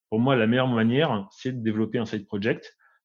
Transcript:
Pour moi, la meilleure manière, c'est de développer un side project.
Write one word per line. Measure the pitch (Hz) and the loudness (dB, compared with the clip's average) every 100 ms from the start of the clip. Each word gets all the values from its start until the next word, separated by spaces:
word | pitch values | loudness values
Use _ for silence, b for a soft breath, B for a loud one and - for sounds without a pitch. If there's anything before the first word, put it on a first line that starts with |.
| - | -4
Pour | 110 | 0
moi, | 127 131 | 2 4
la | 110 | 4
meilleure | 123 127 | 2 2
manière, | 117 113 131 156 107 98 | 2 2 2 2 0 -6
c'est | - 127 | -10 -8
de | 127 | -4
développer | 110 107 110 123 | -2 -2 -2 -4
un | 110 | -4
side | 107 - | -8 -6
project. | 104 113 - - _ b b | -4 -2 -4 -8 _ b b